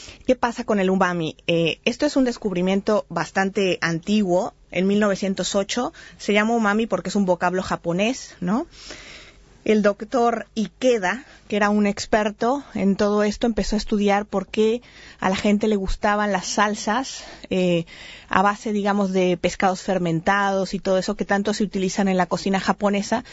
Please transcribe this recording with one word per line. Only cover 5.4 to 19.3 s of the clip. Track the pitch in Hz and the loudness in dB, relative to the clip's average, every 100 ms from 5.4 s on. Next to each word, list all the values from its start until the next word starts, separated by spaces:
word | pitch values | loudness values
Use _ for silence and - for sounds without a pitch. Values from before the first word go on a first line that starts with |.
| 185 202 | -2 -2
ocho | 202 - 247 - - - | -2 -4 -6 -8 -20 -8
se | - | 0
llama | 208 214 233 | 2 2 2
umami | 208 208 226 | 2 0 0
porque | 185 185 | -2 -2
es | 202 | 0
un | 185 | 2
vocablo | 175 180 185 | 2 0 -2
japonés, | 190 170 170 170 214 262 - - | -2 -4 -2 0 0 -2 -10 -8
¿no? | 175 220 339 - - - - - - - - - - | -2 -2 -4 -12 -20 -18 -20 -20 -20 -20 -20 -6 0
El | 214 | 2
doctor | 208 202 214 254 233 226 - - | 2 0 -2 0 0 0 -6 -6
Ikeda, | 202 - 254 233 180 226 - - - | -6 -2 2 2 0 -4 -8 -20 -4
que | 208 | 0
era | 208 | 2
un | 208 208 | 4 2
experto | 202 - 220 214 202 233 285 - - | 0 0 0 0 -2 -2 -2 -4 -2
en | 196 190 | 0 2
todo | 208 208 | 2 2
esto, | 208 208 240 | 0 0 -2
empezó | 214 196 214 | 0 -2 -2
a | |
estudiar | - 214 202 196 208 | 0 0 2 2 0
por | 196 190 | -4 -2
qué | - 220 240 - - - - | 0 2 0 -6 -20 -20 -6
a | 185 | -2
la | 196 | 0
gente | 214 208 220 | 2 2 2
le | 202 | 0
gustaban | 190 - 214 208 208 | -2 -2 0 0 0
las | 190 - | -2 -2
salsas, | - 208 208 - 226 277 - - - - | 0 0 0 -2 -2 -4 -10 -16 -18 -4
eh, | 190 180 170 170 - - - - | 0 2 2 -2 -10 -20 -20 0
a | 185 | 2
base, | 202 208 226 | 2 0 -2
digamos, | 208 202 202 196 | -2 0 0 0
de | 190 180 | 2 2